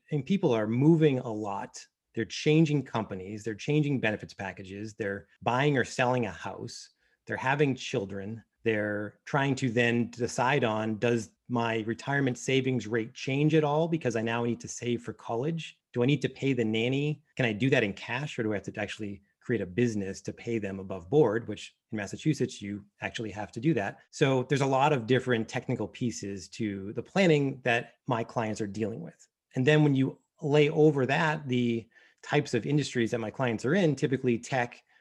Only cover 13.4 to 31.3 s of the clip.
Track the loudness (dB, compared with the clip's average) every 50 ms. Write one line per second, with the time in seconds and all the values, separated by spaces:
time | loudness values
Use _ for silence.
13.4 | 2 4 4 4 4 4 2 2 2 0 0 -2 -2 -2 -2 0 0 0 0 0
14.4 | 0 0 -2 -4 -6 -10 -12 -8 -4 -4 -4 -4 -4 -8 -12 -12 -8 -6 -4 -4
15.4 | -2 -4 -4 -6 -8 -10 -16 _ _ _ -2 0 2 4 2 2 0 -4 -4 -2
16.4 | -2 0 0 2 0 0 2 0 0 0 0 0 0 -2 -4 -6 _ _ _ -2
17.4 | -2 0 0 0 2 2 4 4 2 2 -2 -6 -8 -8 -6 -6 -6 -6 -6 -4
18.4 | -2 -2 -2 -2 -4 -6 -6 -6 -6 -6 -8 -8 -10 -10 -10 -12 _ _ _ _
19.4 | _ -4 -2 -2 -2 -2 0 0 0 0 0 -2 -4 -4 -6 -8 -10 -10 -10 -8
20.4 | -6 -4 -4 -4 -4 -6 -8 -8 -10 -10 -10 -10 -6 0 4 4 4 4 4 0
21.4 | -2 -4 -8 -10 -12 -16 -20 _ _ _ -8 -6 -6 -6 -8 -4 -2 -2 0 0
22.4 | -2 -4 -4 -8 -10 -10 -10 -10 -12 -16 _ _ -10 -8 -6 -6 -8 -8 -8 -8
23.4 | -10 -10 -8 -2 0 0 0 2 0 -2 -6 -10 _ _ -2 0 2 2 4 2
24.4 | 0 0 0 0 2 2 2 4 4 4 2 2 2 2 2 2 4 2 0 0
25.4 | 0 -2 -6 -6 -4 -2 -2 -2 -4 -6 -6 -4 -4 -4 -4 -6 -8 -8 -10 -10
26.4 | -12 -14 -8 -6 -4 -4 -4 -6 -8 -8 -8 -10 -10 -2 0 4 4 6 6 4
27.4 | 4 0 -2 -2 0 0 0 0 0 -4 -12 _ _ -2 -2 -2 -2 -4 -4 -4
28.4 | -2 -2 -2 -4 -6 -6 -4 -4 -4 -4 -4 -8 -12 -14 -16 _ -20 _ _ _
29.4 | _ _ -4 2 4 6 6 6 6 6 4 4 2 0 -2 -6 _ _ _ _
30.4 | -2 2 4 6 6 4 6 6 6 6 6 4 2 2 2 2 2 0